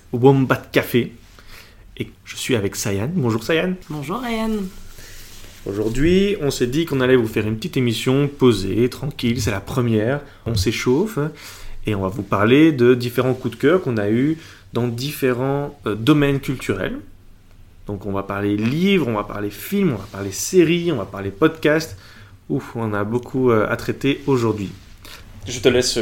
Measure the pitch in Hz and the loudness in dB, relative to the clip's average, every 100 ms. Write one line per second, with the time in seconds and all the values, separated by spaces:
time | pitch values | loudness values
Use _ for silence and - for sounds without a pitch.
0 | - 123 135 135 127 127 - 139 - 123 | -8 4 6 6 4 0 2 0 2 0
1 | 117 - - - - - - - - - | 0 -8 -20 -20 -20 -20 -20 -20 -20 -12
2 | - - - - - 117 98 - 110 98 | -12 -12 -18 -12 -2 0 0 -4 -4 -2
3 | 123 180 120 110 110 160 185 185 - 151 | -2 0 0 0 0 0 0 -4 -8 -10
4 | 143 226 247 220 220 214 190 - - - | -8 -6 -4 -4 -2 -4 -6 -10 -16 -18
5 | - - - - - - 104 101 107 123 | -18 -18 -18 -18 -20 -14 -8 -4 -2 2
6 | 160 185 202 196 143 - 123 147 160 135 | 2 4 2 0 -2 -2 -2 0 -2 0
7 | 127 131 110 110 107 110 175 139 120 110 | 4 4 4 -2 -2 -4 -4 -2 0 0
8 | 131 135 143 - 127 101 95 101 123 - | 0 2 0 4 4 4 0 0 0 0
9 | 147 - 120 120 107 98 - 131 120 110 | -8 -4 -2 0 -2 -4 -4 -2 2 2
10 | 110 143 - - 113 110 117 - 131 135 | 2 -2 -6 -12 -4 0 0 0 0 2
11 | 220 143 156 160 - - - - - 101 | 0 -2 -4 -6 -18 -14 -12 -8 -4 -2
12 | 95 98 95 101 107 135 160 139 120 123 | -2 -4 -4 2 6 8 6 6 6 4
13 | 120 127 127 123 117 - 135 185 143 113 | 2 0 0 0 -4 0 2 2 2 -2
14 | 101 117 143 160 - - - 120 120 117 | 0 2 0 -2 -8 -20 -8 -2 -2 -2
15 | 139 147 131 123 135 139 143 - 117 104 | -6 -2 0 0 0 -2 -4 -6 -6 -2
16 | 117 151 143 139 - 123 - 95 - 277 | 4 4 4 0 -2 -6 -4 -4 -4 -8
17 | - - - - - - - - - 101 | -14 -20 -20 -20 -20 -20 -20 -18 -10 -10
18 | 101 98 98 101 101 104 110 151 196 190 | -6 -6 -6 -4 -2 0 0 0 2 2
19 | 120 104 104 104 104 - - 202 185 104 | 2 -2 -4 -6 -8 -8 -6 0 0 -2
20 | - 98 98 - - 185 160 175 170 131 | -6 -8 -8 -6 0 4 4 2 0 -4
21 | 95 98 98 - 156 160 151 156 156 - | -6 -8 -8 0 0 2 2 2 -2 -14
22 | - - - - - 139 - 117 110 104 | -18 -20 -20 -20 -6 -6 -6 -6 -4 -2
23 | 104 120 117 131 127 110 - 113 - 110 | -2 -4 -4 0 4 4 2 -2 -4 -2
24 | 135 143 - 127 117 101 92 - - - | -2 -2 0 2 2 -2 -6 -10 -20 -20
25 | - - - - - 110 127 123 123 120 | -20 -20 -20 -16 -12 2 4 4 2 -2